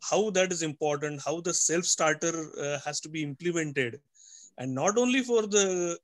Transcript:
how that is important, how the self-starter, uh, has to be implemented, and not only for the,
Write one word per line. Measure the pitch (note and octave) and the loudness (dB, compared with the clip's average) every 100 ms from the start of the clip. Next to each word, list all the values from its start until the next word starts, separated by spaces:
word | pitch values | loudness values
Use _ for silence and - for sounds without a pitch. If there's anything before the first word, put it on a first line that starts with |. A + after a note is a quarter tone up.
| - | 2
how | E3+ G#3+ | 2 2
that | F#3 F#3 | 2 2
is | F3 | 0
important, | D#3+ D3 D3+ D3 D3+ D3 C#3 | -4 -2 -2 0 -2 -6 -4
how | E3 | -4
the | F3 | -2
self-starter, | E3 - D#3+ F3+ - D#3 D3+ E3 E3 D3+ - | 0 2 2 2 2 2 2 0 -2 -6 -6
uh, | C#3+ C#3+ D3 | -4 -4 -4
has | D3 | -8
to | D#3 | -6
be | D#3 | -6
implemented, | D3 C#3 F3 E3+ D#3 C#3 B2 - _ _ - - - - | -6 -4 -2 0 -2 0 -2 -4 _ _ -20 -20 -20 -10
and | B2+ | -6
not | C3 E3 G#3 | 0 0 2
only | B3 C4 | 2 2
for | A#3+ A#3 | 2 2
the, | G#3+ G3+ G3 F#3 F3 E3+ | 4 4 4 2 -2 -4